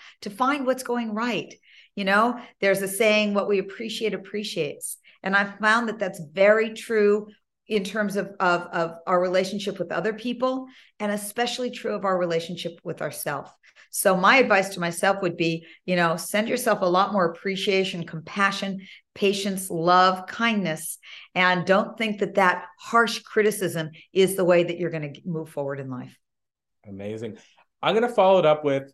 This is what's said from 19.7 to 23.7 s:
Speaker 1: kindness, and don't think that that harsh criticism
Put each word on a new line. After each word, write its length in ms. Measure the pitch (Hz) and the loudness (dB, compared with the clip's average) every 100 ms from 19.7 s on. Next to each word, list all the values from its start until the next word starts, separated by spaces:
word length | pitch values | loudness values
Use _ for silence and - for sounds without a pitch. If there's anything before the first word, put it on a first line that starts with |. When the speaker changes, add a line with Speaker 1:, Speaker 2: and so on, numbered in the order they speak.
| 170 170 180 185 185 - | -2 4 6 6 2 -6
Speaker 1:
kindness, 720 | - 233 208 170 156 - - - - - | -4 0 0 -2 -4 -8 -14 -18 -20 -8
and 320 | 180 180 180 180 | 0 2 2 4
don't 320 | 190 220 - | 2 2 -4
think 220 | 220 208 | -6 -4
that 160 | 190 196 | -2 4
that 300 | 185 180 - _ | 4 2 -6 _
harsh 420 | - 233 220 - | 0 2 2 -2
criticism 720 | - 220 214 202 175 | -4 0 0 0 -4